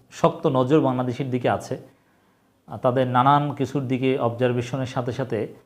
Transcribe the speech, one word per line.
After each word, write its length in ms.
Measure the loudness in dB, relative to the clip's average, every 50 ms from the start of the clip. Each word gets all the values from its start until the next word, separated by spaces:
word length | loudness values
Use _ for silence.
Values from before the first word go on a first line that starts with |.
| _ _
শক্ত 360 | -4 0 0 0 2 2 -2
নজর 340 | 0 2 2 2 4 4 4
বাংলাদেশের 500 | 4 2 0 -2 -2 -4 -4 -6 -4 -4
দিকে 180 | -4 -2 0 0
আছে। 320 | 0 -2 -4 -8 -10 -10 -12 -16 _ _ _ _ _ _ _ _ _ _ _ _ _ _ _
আর 120 | -14 -8 -2
তাদের 280 | 0 2 2 2 2
নানান 480 | 2 2 4 4 6 6 4 2 0 -2
কিছুর 340 | -4 -4 -2 -2 -2 -2 -2
দিকে 300 | -2 0 2 2 2 2
অবজারভেশনের 680 | 0 -2 0 0 0 0 2 0 -4 -4 -4 -6 -6
সাথে 260 | -4 -4 -4 -4 -4
সাথে 420 | -4 -4 -4 -4 -2 -4 -4 -6 -8 -16 _